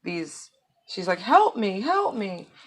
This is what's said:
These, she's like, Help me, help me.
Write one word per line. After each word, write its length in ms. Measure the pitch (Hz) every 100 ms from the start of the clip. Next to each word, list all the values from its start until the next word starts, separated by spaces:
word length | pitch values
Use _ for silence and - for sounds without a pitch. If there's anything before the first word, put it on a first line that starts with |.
These, 480 | - 175 156 - - _ _ _ _
she's 200 | - 180
like, 120 | 180
Help 360 | 196 320 427
me, 260 | - 214 190
help 340 | 254 381 403
me. 320 | 233 196 180 - -